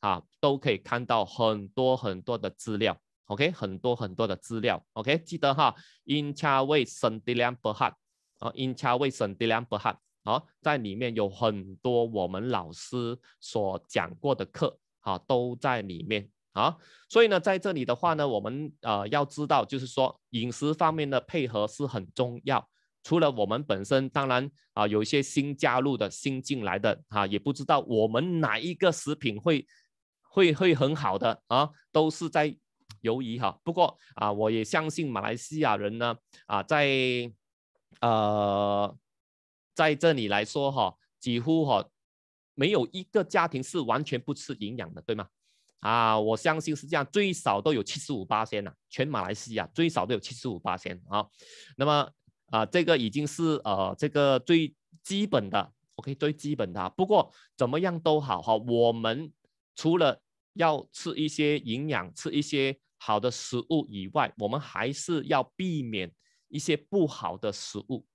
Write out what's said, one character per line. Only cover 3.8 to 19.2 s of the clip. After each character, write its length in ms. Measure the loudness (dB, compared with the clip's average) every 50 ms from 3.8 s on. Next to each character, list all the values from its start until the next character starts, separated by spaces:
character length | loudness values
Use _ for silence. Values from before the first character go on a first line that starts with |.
多 160 | -2 -2 -2
很 180 | -2 -4 -8 -4
多 120 | -2 -2 -2
的 80 | -2 -6
资 240 | _ -8 -8 -4
料， 200 | -2 -2 -2 -2 _ _ _
OK， 240 | -8 -2 -2 -2 -2 -2
记 120 | -6 -8 -2
得 160 | 0 0 2
哈， 220 | 4 2 2 2 -2 -14 -20 _ _ _
Incha 580 | -4 -2 -2 -2 -4 -6 -2 0 2 2 2 2
Way 220 | 2 2 2 2
Sendian 720 | 0 -4 -2 -2 0 0 0 -4 -4 0 0 0 0 -2 -2
Berhad， 360 | _ -4 0 0 0 -2 -2 _ _ _ _ _ _ _ _ _
啊， 120 | -8 -8
Incha 460 | -6 -4 -4 -4 -4 -2 0 0 2 2
Way 120 | 2 0
Sendian 580 | 0 -2 -2 -2 -2 -2 0 0 0 0 0 -2
Berhad， 300 | -6 -2 -2 -2 -4 -4 _ _ _ _ _
好， 240 | -2 -2 -2 -2 _ _ _
在 180 | _ 0 0 0
里 180 | -2 -4 -6
面 180 | -4 -4 -4 -2
有 160 | -2 -2 -2
很 460 | -2 0 0 0 0 -2 -8 -12 -16
多 280 | -6 _ 0 2 2 0
我 240 | 0 0 -2 -4 -2
们 220 | -4 -6 -4 -2
老 220 | -2 -2 -4 -6
师 440 | -12 -16 -14 -8 -6 -6 -4 -4 -6 -8 _ _ _ _
所 400 | -20 -6 -4 -2 -2 -2 -4 -6 _ _
讲 240 | -4 -2 -2 -2 -8
过 180 | -8 -2 -2 -2
的 100 | -2 -2 -8
课， 320 | _ -2 -2 -2 -2 _ _ _ _ _
哈， 200 | _ -4 -4 -4 _ _
都 280 | 0 0 0 -2 -6 -4
在 260 | -2 -2 -2 -2 -2
里 200 | -6 -8 -10 -4
面 240 | -2 -2 -2 -4 -6 _ _ _ _ _
啊。 220 | 0 2 2 0 -2 -16 -20 -20 -20 _ _
所 160 | 4 6 6
以 40 | 6
呢， 120 | 6 2
在 200 | 2 2 0 0
这 140 | 0 -2 -2
里 120 | -2 0
的 100 | -2 -2
话 200 | 0 2 0 2
呢， 120 | 2 0 0
我 120 | 0 -2
们， 340 | -2 -4 -6 -6 -8 -10 -12 _
呃， 260 | -2 0 0 0 0 0
要 140 | 0 0